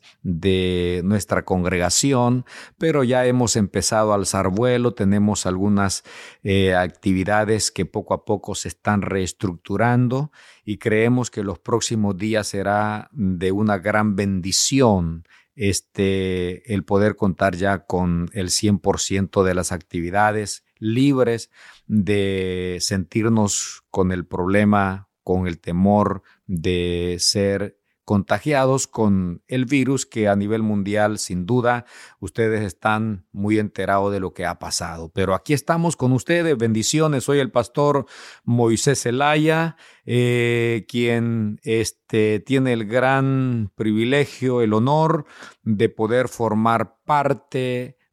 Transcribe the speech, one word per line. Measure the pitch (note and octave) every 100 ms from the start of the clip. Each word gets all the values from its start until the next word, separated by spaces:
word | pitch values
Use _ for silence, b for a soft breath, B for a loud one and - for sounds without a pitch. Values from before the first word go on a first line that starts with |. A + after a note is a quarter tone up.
| b b
de | - E2 F#2+ F#2 F#2 F2+ F2 F2+
nuestra | F2+ G#2 - F#2
congregación, | - F#2 F2 F2+ F2 - C#3 C3 A#2+ B2+ - B B -
pero | E3 D3
ya | B2 B2+ B2+
hemos | B2+ A#2 A#2
empezado | G2 G2+ - A2 A2
a | G#2
alzar | F2+ F#2+ F#2
vuelo. | F#2+ B2 B2 A#2+
Tenemos | - G2 G#2 G#2 G2+ F#2+
algunas, | F#2 G2+ G2+ G2 - B B B B
eh, | G#2 G2 F#2+ F2+
actividades | F2+ - G2 F#2 F#2 G#2+ G#2+ A2 -
que | - F2+
poco | G#2+ -
a | F#2+ -
poco | G2+ -
se | F#2+ -
están | - - G#2
reestructurando | F#2 F#2+ F2+ - G2 E2 - G2 A#2 B2 B2 B2+ D3 B B B
y | - G2+
creemos | A2+ G#2+ A#2 B2+ A#2
que | -
los | G2+ E2+
próximos | - A2+ - A2+ G2+ F2+
días | G#2+ G#2+ G2+
será | G2+ G2 G#2 G#2+ G#2+ -
de | - F#2+ F2+ F#2
una | G2 G#2+ G2+
gran | F#2 G#2+ G#2+ G2
bendición, | G2+ F#2+ F#2 - - C3+ B2 G2 E2 E2 - b b -
este, | G2 F#2 _ - G2 F#2+ F#2 F#2 F2+ F#2 -
el | G2+
poder | - G2+ G#2 -
contar | G2+ D#2+ G2 F2
ya | G2 F#2+ -
con | F2+ F2+ E2+ E2+
el | G2+ F2+
cien | - G#2+ G2+
por | G2+ F2+
ciento | - G2 F#2 G2+ F#2
de |
las | F2+ E2+
actividades | F2 - F2+ E2+ G2 G#2+ G#2+ G2+ - _ -
libres | A2 A#2 C#3 C3 A#2+ A2+ - B B B B
de | G#2+ F#2 G2+ G2 F#2+ F#2 F2+ F#2 F2+
sentirnos | - G2 F2 A2+ A2+ A2+ G2+ - - - _
con | - F#2
el | F2+ E2
problema, | F2+ F2+ G2+ G#2 G#2 G2 F#2+ G2 _
con | - F#2 F2+
el | E2+
temor | - F2 G2 G#2 G2 F#2 b b -
de | F2 F2+ F2+ F2 F2 F2 F2
ser | - G2+ G2+ G2 G2+ _ _ _
contagiados | - G#2 F2+ G#2 D3+ C#3 C3 C3+ -
con | - G#2+ G2 F2+ F2 -
el | B2+ A#2+
virus | C#3 B2+ C3+ -
que | A2+ G#2
a | G2+
nivel | G2+ A2
mundial, | A2 G2+ G2 G#2 G#2+ G#2
sin | - F2+ F2+
duda, | B2 A#2+ A#2+ - B B B
ustedes | F#2+ - A2+ A2
están | G#2 - A2 G#2+ A2 G2 -
muy | G2+ G#2 G#2+
enterados | G#2 - F#2+ G2 G2+
de | G2
lo | F#2
que | - F2
ha | F2
pasado. | E2 - E2+ E2 E2
Pero | - F#2
aquí | F#2+ -
estamos | C#3+ - E3 E3+ -
con | B2+
ustedes. | B2+ - E3+ E3 C3
Bendiciones. | A2+ A2 G#2 D#3 D#3 C#3
Soy | B2 C#3+
el | B2+
pastor | A#2+ A2+ - D3 C#3+ - B B B
Moisés | - A#2+ A#2 A2 D3 B2+
Zelaya, | A#2+ B2 C#3+ D3+ D#3 D#3+ E3 - B B A#2
eh, | A#2+ B2 A#2+ A#2+ A#2+ A#2 A#2 -
quien, | A#2+ A#2+ A#2 A#2 A#2 G#2+ G#2+
este, | - A2+ G#2+ - - A2+ G#2+ G#2+
tiene | - C3+ C3
el | A#2 G#2
gran | B2 B2+ C3+ C3+ C3+ C3 A#2 G#2
privilegio, | - A2 G#2+ A#2 C#3+ C#3 - B2+ B2
el | A2
honor | G#2+ B2+ D3+ D#3+ D#3+ - B B B
de | A2 G#2 A2+
poder | - A2 B2 B2
formar | - A2+ G#2+ A2+ A2+ A2 _ -
parte | D3 C3+ C3 _ C3+ B2+ B2 B2+ - _